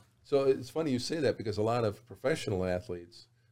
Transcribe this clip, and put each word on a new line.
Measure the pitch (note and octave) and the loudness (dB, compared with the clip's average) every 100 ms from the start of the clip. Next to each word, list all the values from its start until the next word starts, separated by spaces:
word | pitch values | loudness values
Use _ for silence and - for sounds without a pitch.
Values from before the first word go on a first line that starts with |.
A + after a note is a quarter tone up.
| - _ | -20 _
So | - C#3 C3+ | -2 2 4
it's | C3 - | 2 0
funny | D#3 D#3+ | -4 0
you | B2 | 0
say | - D#3+ | -2 0
that, | B2+ - | 0 0
because | G#2+ G#2 | -2 0
a | |
lot | G#2+ A#2+ | 2 2
of | A2 G2 - | 0 -2 -12
professional | - C3 D#3 - F#2 F#2 | -4 -2 -2 -2 0 0
athletes, | F2+ - F2 F2 - - _ _ | 0 -4 -10 -12 -20 -20 _ _